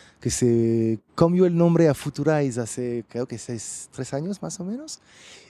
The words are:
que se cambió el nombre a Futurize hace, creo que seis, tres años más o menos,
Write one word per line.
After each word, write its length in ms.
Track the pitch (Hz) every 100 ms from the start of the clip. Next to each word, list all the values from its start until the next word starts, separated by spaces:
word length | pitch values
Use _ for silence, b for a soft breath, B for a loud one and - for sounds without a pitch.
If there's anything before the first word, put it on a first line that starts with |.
| B B
que 100 | 127
se 680 | - 123 117 117 113 113 107 _
cambió 300 | - 170 180
el 120 | 185 170
nombre 320 | 170 165 160
a 60 |
Futurize 680 | 135 147 143 143 151 143 120
hace, 440 | 113 - 123 120 -
creo 180 | 117 131
que 100 | 117
seis, 540 | - 117 - - -
tres 220 | - 127
años 260 | 143 170 196
más 200 | 175 -
o 40 |
menos, 360 | 180 240 311 - B B B B